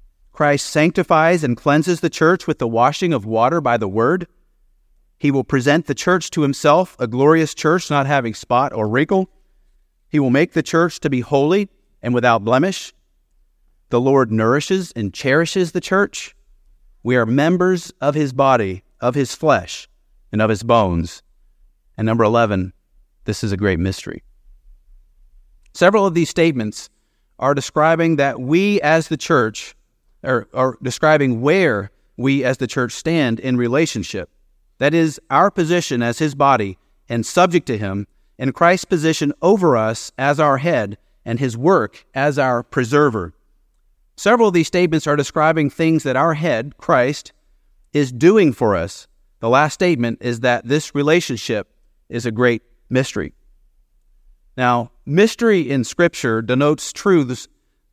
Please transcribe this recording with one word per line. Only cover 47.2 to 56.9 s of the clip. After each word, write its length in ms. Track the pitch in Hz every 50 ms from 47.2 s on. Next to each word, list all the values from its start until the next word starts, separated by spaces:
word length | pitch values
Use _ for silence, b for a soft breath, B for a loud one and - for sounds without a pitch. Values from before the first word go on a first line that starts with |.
| - - _ _ _ _ _ _ _ _ _ _ _ _ -
is 180 | 147 143 127
doing 400 | 127 117 139 175 214 220 185 147
for 240 | 117 - 123 107 98
us. 300 | 85 82 85 - - - _ _ _ _ _ _ -
The 100 | - 113
last 240 | 123 135 151 151
statement 460 | - - 190 180 165 120 117 117 - -
is 200 | - 123 120 113
that 280 | 123 123 123 113 - 117
this 260 | 139 156 - - -
relationship 720 | 143 143 151 160 175 - - 127 107 - - 113 104 95 _ _ _ _ _ _ _ _ -
is 160 | - 120 120
a 40 | 120
great 320 | 110 113 123 123 117 110 _ _ _ _ _ -
mystery. 420 | 127 127 135 - - 95 78 73 - _ _ _ _ _ _ _ _ _ _ _ _ _ _ _ _ _ _ _ - _ _ _ - -
Now, 320 | 123 123 120 120 117 - _ _ -
mystery 640 | 135 143 180 208 226 - - 233 226 208 180 147 123
in 140 | 139 135 117
Scripture 580 | - - - 175 170 - - - 123 113 110
denotes 500 | 117 107 127 131 143 147 156 - - -